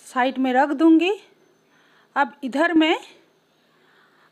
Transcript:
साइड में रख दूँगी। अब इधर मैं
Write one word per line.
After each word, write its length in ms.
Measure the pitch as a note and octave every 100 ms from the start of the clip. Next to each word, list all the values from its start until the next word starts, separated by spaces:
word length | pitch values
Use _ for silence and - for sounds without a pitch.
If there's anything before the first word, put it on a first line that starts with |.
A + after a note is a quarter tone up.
| -
साइड 320 | C4 C4 C4
में 140 | C4
रख 160 | B3+ D4
दूँगी। 420 | C#4+ E4 D#4+ F4 G#4 - _ _ _ _ _ _ _ _ C4+
अब 180 | C#4+ -
इधर 300 | B3+ C4+ E4+
मैं 240 | D#4+ D#4 A4 - - _ _ _ _ _ _ _ _ _ _ _